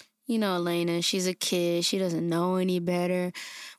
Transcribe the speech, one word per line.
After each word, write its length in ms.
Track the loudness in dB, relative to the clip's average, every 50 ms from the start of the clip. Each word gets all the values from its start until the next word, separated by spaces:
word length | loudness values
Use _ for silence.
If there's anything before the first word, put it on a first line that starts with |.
| -20 -20 _ _ _
you 120 | -2 0 0
know, 180 | 2 2 2
Elena, 460 | 0 0 0 0 0 0 0 0 0 0
she's 240 | 0 0 0 0 0
a 60 | -2
kid. 500 | -2 -2 0 0 2 2 2 2 2 0
She 140 | 0 0 0
doesn't 300 | 0 0 0 0 0 0
know 280 | 0 2 2 2 2
any 240 | 2 2 2 0 0
better. 520 | 0 0 0 0 0 0 0 0 -2 -2 -6 -8 -12 -12 -14 -14 -16 -16 -18